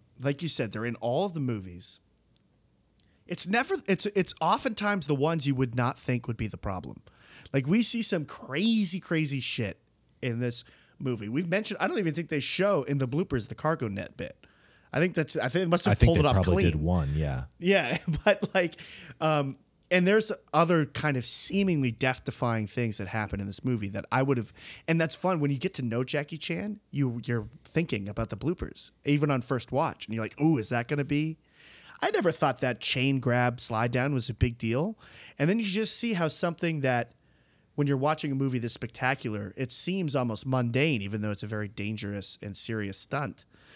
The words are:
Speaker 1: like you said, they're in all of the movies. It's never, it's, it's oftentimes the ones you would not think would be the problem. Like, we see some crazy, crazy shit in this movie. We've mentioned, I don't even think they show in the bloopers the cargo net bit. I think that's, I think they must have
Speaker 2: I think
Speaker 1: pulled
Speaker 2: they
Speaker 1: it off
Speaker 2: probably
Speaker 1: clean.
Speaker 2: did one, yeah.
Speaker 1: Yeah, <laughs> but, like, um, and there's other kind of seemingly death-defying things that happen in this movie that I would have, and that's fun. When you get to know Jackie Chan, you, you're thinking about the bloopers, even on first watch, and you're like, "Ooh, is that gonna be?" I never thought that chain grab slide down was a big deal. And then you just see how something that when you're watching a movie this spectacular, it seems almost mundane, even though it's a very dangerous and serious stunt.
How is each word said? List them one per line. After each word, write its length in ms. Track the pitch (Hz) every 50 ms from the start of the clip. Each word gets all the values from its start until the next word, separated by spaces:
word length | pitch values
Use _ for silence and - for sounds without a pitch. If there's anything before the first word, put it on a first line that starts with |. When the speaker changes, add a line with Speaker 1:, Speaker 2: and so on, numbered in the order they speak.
| _ _ _ -
Speaker 1:
like 200 | 123 143 147 143 170
you 40 |
said, 240 | 147 - - 123 98
they're 140 | 90 107 113
in 100 | 120 113
all 280 | - - 120 127 160 196
of 80 | 202 165
the 60 | 160
movies. 580 | 135 123 113 101 92 90 87 90 - - - - _ _ _ _ _ _ _ _ _ _ _ _ _ _ _ _ _ _ _ _ _ _ _ _ _
It's 200 | - 180 - -
never, 280 | 175 214 240 269 - 381 302 -
it's, 180 | - 190 - -
it's 260 | 208 - 196 170 - - -
oftentimes 640 | 160 170 214 202 - 262 214 - 208 208 202 190 139
the 80 | 147 147
ones 320 | 131 143 160 165 160 139
you 80 | 143 135
would 200 | 123 135 117 117
not 220 | 123 120 127 -
think 300 | - - - 123 120 -
would 100 | - 113
be 100 | - 110
the 100 | 101 90
problem. 440 | - - 104 95 90 - 62 - - - - _ _ - - - - - - -
Like, 120 | 139 123
we 160 | 147 190 233
see 200 | 220 - - 233
some 240 | 202 - 202 165 143
crazy, 720 | - - - - - 131 160 208 226 226 220 202 165 190 180
crazy 400 | - - 170 160 160 135 139 131
shit 380 | 120 - - - 110 95 - _ _ _ _ _ _ _ _ -
in 180 | - 123 113 117
this 240 | 123 120 120 - - - - - - _ _ -
movie. 300 | - 127 120 107 104 104
We've 180 | 120 151 185
mentioned, 300 | 170 180 208 214 - 202 -
I 80 | 170
don't 120 | 254 359 233
even 140 | 185 160 139
think 160 | 170 165 -
they 100 | 160 139
show 420 | - - - - 190 202 202 147 123
in 140 | - 143
the 100 | 139 131
bloopers 400 | 120 139 160 196 - 143 120 104
the 80 | - 107
cargo 320 | - - 156 160 156 127
net 300 | 104 98 95 90 - -
bit. 180 | - 85 - - _ - _ _ _ _ _ _ _ _ - -
I 60 | 135
think 140 | 170 185 -
that's, 240 | 165 147 - -
I 60 | 139 113
think 60 | 131 143
they 120 | 180 190
must 200 | 165 175 175 -
have 80 | 208 202
Speaker 2:
I 20 |
think 120 | - - -
Speaker 1:
pulled 80 | 170
Speaker 2:
they 40 | 170
Speaker 1:
it 40 | 147
off 100 | 143 - 95 90
Speaker 2:
probably 200 | 90 87 - 92
Speaker 1:
clean. 100 | 87 78
Speaker 2:
did 80 | 76
one, 320 | 76 85 90 87 73 69 73
yeah. 280 | 78 76 69 65 64 67 - _ -
Speaker 1:
Yeah, 380 | 170 185 196 185 143 120 156 165 - 175
<laughs> 140 | 151 - -
but, 280 | 214 196 - 196 - -
like, 220 | 190 180 165 - - - - - - - - - -
um, 340 | 156 156 156 147 139 135 135 - _ _ _ _ _ -
and 160 | 175 180 180
there's 260 | 190 208 220 208 214 - - _ - -
other 320 | 156 170 165 175 160 147
kind 300 | - - - - 151 139
of 100 | 123 117
seemingly 640 | - - - - - 170 196 202 185 170 143 131 123
death-defying 760 | 113 - 131 131 127 - - - - - 127 120 113 110 107
things 300 | 101 - 123 120 113 104
that 100 | - 101
happen 320 | 90 - 110 104 98 - 101
in 80 | 98
this 160 | 101 98 - -
movie 260 | 127 123 107 104 98
that 160 | 101 107 - -
I 120 | 117 131 139
would 140 | 139 135
have, 140 | 120 107 - - - - - - - - -
and 100 | 165 165
that's 160 | 165 160 -
fun. 240 | - - 185 185 160
When 120 | 147 143
you 60 | 139
get 160 | 123 - 185 -
to 60 | -
know 220 | 127 113 113 123 131
Jackie 340 | - - 139 143 - 170
Chan, 420 | 147 - - 165 180 202 214 202 - _ -
you, 300 | - 143 139 123 117 117 -
you're 220 | 120 120 117 107 - - - -
thinking 460 | - - 160 175 - 120 101 98 101
about 200 | 104 - 113 -
the 80 | 110
bloopers, 540 | 101 127 151 185 - - - - - - - _ _ -
even 260 | 139 147 143 151 147
on 100 | 139 127
first 300 | 120 - 139 120 - -
watch, 340 | 127 139 165 131 - - -
and 100 | - 110
you're 80 | 110 110
like, 160 | 101 - -
"Ooh, 180 | 147 160 160
is 120 | 117 107 -
that 180 | 123 117 120
gonna 160 | - 151 143 139
be?" 340 | - 143 147 156 160 156 _ _ _ _ - - - - - - - - -
I 80 | - -
never 200 | 427 381 202 170
thought 280 | - - 160 139 - -
that 180 | 139 127 120 -
chain 400 | - - - 131 127 139 135 131
grab 400 | 120 123 120 123 123 120 120 123
slide 320 | - - 117 110 120 123
down 220 | 120 123 127 147 143
was 160 | 123 110 -
a 40 | 113
big 240 | - - 123 117
deal. 400 | - 117 113 117 131 165 220 220 _ - - - - - - -
And 100 | - 143 170
then 100 | 208 233
you 60 | 220
just 320 | 196 180 214 220 214 -
see 160 | - 240 233 214
how 160 | 175 165 151
something 500 | - - 190 170 160 - 175 165 160 147
that 320 | 135 131 123 120 117 - _ _ _ _ _ _ _ _ _ _ _ _ -
when 120 | 147 143
you're 100 | 139 143
watching 340 | 131 135 151 156 156 - 147
a 40 | 135
movie 240 | 135 139 135 127 120
this 140 | 117 113 -
spectacular, 800 | - 120 110 - - 127 127 139 - - 117 107 101 104 95 -
it 160 | - 131 123
seems 440 | - - - 170 185 196 175 147 127
almost 300 | 139 127 117 107 - -
mundane, 560 | 131 131 127 120 120 117 131 147 165 139 107
even 200 | 98 98 107 107
though 100 | 104 107
it's 120 | 101 - 110
a 40 |
very 200 | 107 110 107 107
dangerous 680 | 101 107 - 101 107 110 101 104 101 101 101 95 - - -
and 140 | - 104 95
serious 420 | - - - 113 107 101 98 95
stunt. 480 | - - - 135 143 143 101 - - - _ _ - - - -